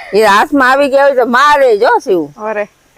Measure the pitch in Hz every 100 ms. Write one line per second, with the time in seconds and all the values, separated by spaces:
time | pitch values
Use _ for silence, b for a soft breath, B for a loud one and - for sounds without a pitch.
0 | - 202 214 196 240 285 254 269 285 269
1 | 277 262 240 240 294 294 269 208 247 466
2 | - 185 147 147 214 208 208 _ _